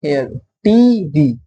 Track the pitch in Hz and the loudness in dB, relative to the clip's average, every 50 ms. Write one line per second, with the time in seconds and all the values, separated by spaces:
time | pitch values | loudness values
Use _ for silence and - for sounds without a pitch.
0 | - 151 143 139 131 - - - - _ _ _ _ 208 214 233 240 247 240 220 | -4 -4 -4 -4 -4 -6 -10 -16 -18 _ _ _ _ 2 4 4 4 4 2 0
1 | 190 156 135 147 151 135 117 120 - | -4 -4 0 0 0 0 0 -4 -12